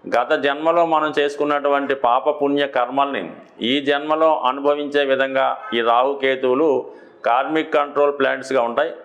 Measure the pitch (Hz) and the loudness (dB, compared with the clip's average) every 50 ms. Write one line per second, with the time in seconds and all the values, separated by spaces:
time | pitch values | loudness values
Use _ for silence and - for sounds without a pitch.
0 | - - - 120 123 131 156 147 131 143 139 147 156 165 170 170 170 165 160 156 | -6 -2 -2 -2 2 0 0 0 0 -2 -2 0 0 0 2 2 2 2 2 0
1 | 151 151 143 147 143 143 143 - 147 147 147 143 139 143 143 139 139 135 139 135 | 0 0 0 0 -2 -2 -2 -2 -2 0 0 0 0 0 0 0 0 -2 -2 0
2 | - 120 120 131 - 151 147 - 143 143 143 143 143 139 - 127 123 123 131 139 | 2 2 2 2 2 0 -2 0 0 0 0 0 0 0 0 -2 -2 0 0 -2
3 | 139 139 135 107 87 80 - - - - - - 98 117 131 147 139 139 143 143 | -2 -2 -2 -6 -8 -8 -14 -18 -20 -20 -12 -6 -4 -2 -2 0 0 0 -2 -2
4 | 151 151 156 156 160 160 156 - - 123 131 139 139 143 147 147 147 139 135 147 | 0 -2 0 2 4 2 2 2 0 -2 -2 0 0 0 0 0 -2 -2 0 0
5 | 143 135 135 131 135 135 135 131 135 131 - - - - 113 117 113 117 117 120 | 2 2 2 0 0 0 0 0 0 0 -2 -4 -8 -4 -2 0 2 4 4 4
6 | 131 139 143 139 135 135 135 131 131 127 127 131 160 156 131 123 123 - - - | 4 2 0 0 0 0 0 0 0 0 2 2 2 2 2 0 -2 -6 -16 -20
7 | - - - - - 113 117 131 139 143 156 160 151 160 156 151 131 143 127 - | -20 -20 -20 -4 0 0 2 2 0 0 -2 -2 -2 0 0 0 0 0 0 2
8 | 143 143 143 143 135 131 135 135 127 - 135 131 120 117 117 113 151 165 - - | 2 2 2 0 0 0 0 -4 -4 -2 0 0 0 0 0 -2 -2 -2 -6 -12